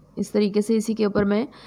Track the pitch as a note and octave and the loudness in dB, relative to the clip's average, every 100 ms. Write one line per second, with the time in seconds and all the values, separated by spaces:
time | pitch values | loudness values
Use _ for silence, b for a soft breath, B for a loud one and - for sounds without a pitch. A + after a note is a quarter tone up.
0 | - - G3+ G#3 G#3 G#3 G#3 A3+ G#3+ A3 | -14 -8 -4 0 0 0 0 0 0 -2
1 | G#3 G#3 G3+ G#3 C#4 B | 0 2 2 0 -2 B